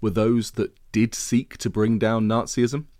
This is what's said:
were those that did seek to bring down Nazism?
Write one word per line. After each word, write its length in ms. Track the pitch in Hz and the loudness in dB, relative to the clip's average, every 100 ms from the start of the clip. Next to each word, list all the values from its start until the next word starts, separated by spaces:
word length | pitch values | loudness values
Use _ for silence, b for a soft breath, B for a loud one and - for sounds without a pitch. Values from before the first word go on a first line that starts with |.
were 80 | 107 | -2
those 440 | 95 110 120 107 | 2 2 2 0
that 200 | - - _ - | -4 -6 _ -4
did 240 | 110 113 - | 0 0 -2
seek 420 | - 120 - - | 0 0 0 -8
to 100 | 110 | -4
bring 300 | 107 110 110 | 0 0 2
down 300 | 110 113 107 | 2 2 2
Nazism? 560 | 113 - - 120 143 - | 0 -2 0 0 -2 -10